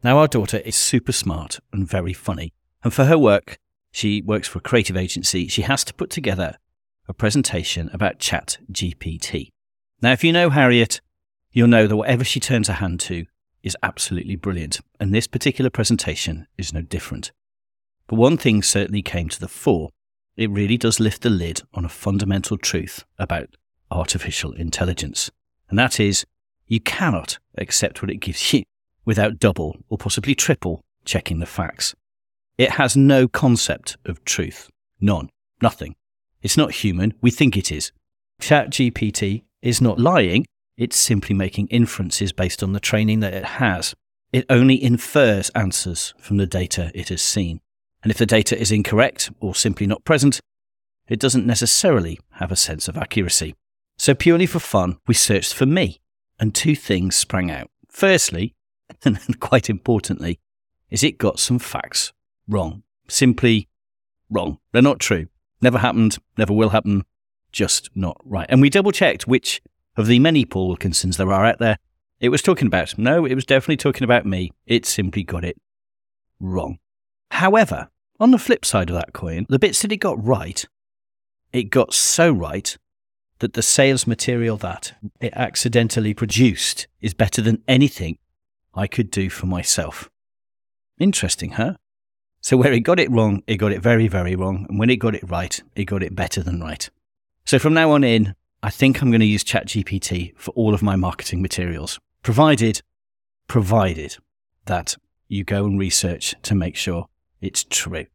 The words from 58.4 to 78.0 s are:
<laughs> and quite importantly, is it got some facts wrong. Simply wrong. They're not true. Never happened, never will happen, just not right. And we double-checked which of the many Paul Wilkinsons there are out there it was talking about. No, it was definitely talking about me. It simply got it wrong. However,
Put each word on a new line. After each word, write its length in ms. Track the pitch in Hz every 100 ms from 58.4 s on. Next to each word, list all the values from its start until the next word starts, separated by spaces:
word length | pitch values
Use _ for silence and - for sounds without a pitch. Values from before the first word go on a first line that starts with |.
| 101 _ _ _
<laughs> 260 | _ - 139
and 340 | 101 - -
quite 300 | - 131 -
importantly, 680 | 104 - 113 - 98 82 85 _ _ _ _ _
is 140 | 113
it 160 | 151 -
got 200 | 107 -
some 200 | - 123
facts 520 | - - - - - _ _ _ -
wrong. 340 | 104 82 98 _ _ _
Simply 640 | - 131 120 123 113 - _ _ _ _ _ _
wrong. 260 | 107 85 73 _
They're 100 | 117
not 180 | 135 135
true. 280 | - 92 78 _ _ _
Never 160 | 123 120
happened, 400 | 117 95 110 - _ -
never 140 | 104
will 160 | 104 110
happen, 340 | 110 104 101 - _ _ _ _
just 400 | - 101 - -
not 240 | - 90 -
right. 240 | - 101 82
And 100 | 131
we 120 | 143
double-checked 560 | 190 196 185 170 80 -
which 340 | 127 - - _ _ _ -
of 120 | 110
the 100 | 120
many 280 | 151 156 120
Paul 300 | 95 92 87
Wilkinsons 420 | 98 80 92 87
there 140 | 95
are 140 | 98 107
out 140 | -
there 180 | 113 107 _ _ _ _
it 100 | 123
was 120 | 139
talking 240 | - - 120
about. 320 | 95 76 -
No, 280 | 117 165 151
it 100 | 131
was 100 | -
definitely 320 | 135 - 147
talking 260 | 147 131
about 220 | 123 120 -
me. 260 | 92 90 - _
It 220 | 117 -
simply 340 | - 95 98
got 240 | 87 87 87
it 120 | - _ _ _ _ _ _ _ _
wrong. 400 | 92 90 - - _ _ _ _ _
However, 600 | - 190 214 214 147 - _